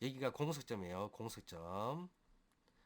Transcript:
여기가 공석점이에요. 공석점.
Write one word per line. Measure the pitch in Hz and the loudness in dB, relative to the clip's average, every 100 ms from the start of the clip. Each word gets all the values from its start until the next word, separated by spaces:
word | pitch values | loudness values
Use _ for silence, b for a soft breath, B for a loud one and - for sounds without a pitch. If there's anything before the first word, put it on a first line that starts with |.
여기가 | 131 131 131 | -2 2 2
공석점이에요. | - 147 147 - 107 90 92 101 | 4 2 2 -2 -2 0 0 0
공석점. | - 110 - - 85 82 98 117 160 180 _ _ - _ _ b b | -2 -6 -6 -10 -8 -2 0 2 0 -4 _ _ -20 _ _ b b